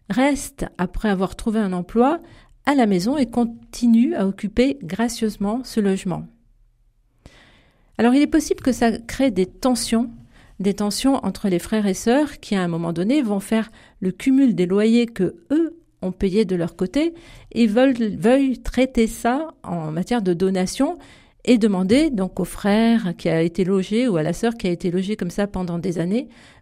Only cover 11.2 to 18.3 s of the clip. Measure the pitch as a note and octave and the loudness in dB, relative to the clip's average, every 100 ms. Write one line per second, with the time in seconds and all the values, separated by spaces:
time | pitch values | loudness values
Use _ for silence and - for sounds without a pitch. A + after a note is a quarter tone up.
11.2 | F#3+ F#3 G3+ F3 - A3 G3+ F#3+ A3+ C4 | -2 -4 -2 -2 -2 -2 -2 -2 0 2
12.2 | D4 - - G3 F3 E3 E3+ E3 F#3+ D4+ | 0 -4 -6 -2 -2 -2 -4 -2 0 0
13.2 | A#3 G3+ - A3+ A3 - - - F#3 F3+ | 0 -2 0 -2 -2 -10 -20 -8 -6 -2
14.2 | C4+ C4 C4+ F3 F3+ G3 A3 A#3 A#3 A#3 | 2 4 4 2 2 2 4 4 2 0
15.2 | F3 - - D4+ D#4+ - _ - F#3 F3+ | -2 -4 -2 0 0 -4 _ -10 -8 -2
16.2 | G3 F#3+ G3 F#3 E3 - F#3 C#4 E4 E4 | 0 0 0 0 -4 -4 -2 0 -2 -4
17.2 | - - - - A#3 G#3+ C4+ A#3+ A3 F3 | -16 -20 -8 0 2 4 2 2 -2 0
18.2 | G3 | 2